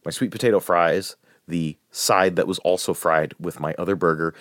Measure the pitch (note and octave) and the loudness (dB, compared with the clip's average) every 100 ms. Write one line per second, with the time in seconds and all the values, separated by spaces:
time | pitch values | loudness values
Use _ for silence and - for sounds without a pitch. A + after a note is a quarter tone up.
0 | E2+ - A#2+ - A#2+ G2+ - F2 E2 F2 | -10 -6 -6 0 2 2 2 4 4 2
1 | F#2 - _ _ - E2+ D#2 - _ - | -4 -12 _ _ -6 -4 -4 -6 _ -6
2 | - G2+ F#2+ F2 G2 F2+ - F#2 - F2 | 2 4 4 2 -2 -2 0 0 -2 -2
3 | E2+ D#2+ D#2 - E2+ - D2+ - F2 G2 | 2 2 0 -6 -10 -6 -6 -4 -2 0
4 | F2 D#2+ D#2+ - | 0 0 -2 -6